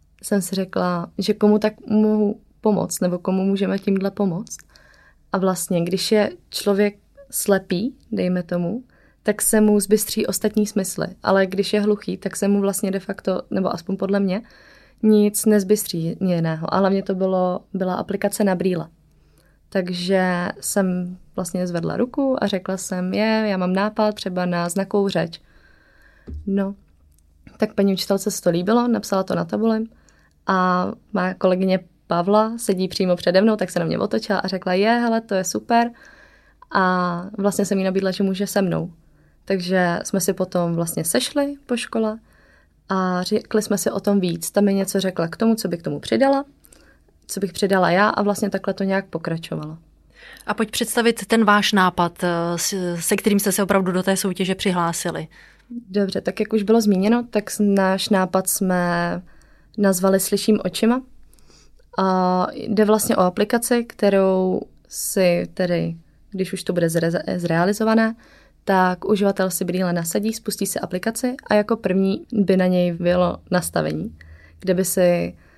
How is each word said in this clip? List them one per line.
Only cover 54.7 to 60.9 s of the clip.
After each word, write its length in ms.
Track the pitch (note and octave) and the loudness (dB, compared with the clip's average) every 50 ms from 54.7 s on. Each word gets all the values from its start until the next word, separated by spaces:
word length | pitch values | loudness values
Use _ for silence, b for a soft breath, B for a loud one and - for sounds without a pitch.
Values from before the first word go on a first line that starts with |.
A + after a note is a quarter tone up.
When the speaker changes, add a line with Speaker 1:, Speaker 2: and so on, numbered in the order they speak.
| F3+ F3+ E3+ E3+ E3 - - E3+ D#3 D#3 D#3+ b b b b b b b b - A#3+ A#3+ - F#3+ | 0 0 0 -2 -2 -4 -6 -6 -6 -6 -8 b b b b b b b b -16 -14 -14 -10 -6
Speaker 1:
Dobře, 320 | F#3 G3+ G3 F#3 - G3 | -2 -2 -2 -2 -2 -4
tak 180 | - G3+ F#3 - | -4 -4 -4 -4
jak 140 | G#3 - A3 | -2 -2 0
už 100 | G#3+ G3 | 0 2
bylo 180 | G#3 A3+ A#3 | 4 4 4
zmíněno, 440 | G#3+ G#3 F#3+ F3+ G3 G#3+ A#3 A#3+ A#3+ - | 4 4 4 4 4 2 2 0 0 -2
tak 220 | - G#3 G#3 - | -4 -4 -4 -4
s-, 120 | - - G#3 | -2 0 2
náš 460 | G3+ G3 G3 F#3+ F#3 F#3+ F#3+ - - | 2 4 4 4 2 0 0 0 2
nápad 400 | G#3 F#3+ F#3 F3+ F#3+ F#3+ F#3+ - | 2 2 2 2 0 0 0 -2
jsme 720 | - - G3 F#3 F3+ F3+ F3 F3 E3+ F3 F3 F3 F3 F3+ b b b b b b b b b b _ | -2 -2 0 0 0 0 0 0 0 -2 -2 -2 -4 -6 b b b b b b b b b b _
nazvali 420 | G#3 G3+ G3 F#3 F3+ F#3+ F#3+ F#3+ G3 | 0 2 2 2 2 2 2 2 2
Slyším 400 | - - G3+ G3+ - A3 G#3+ - - | 2 0 -2 0 2 2 2 2 2
očima. 360 | F3+ - - A3+ A3+ | -2 -2 0 2 2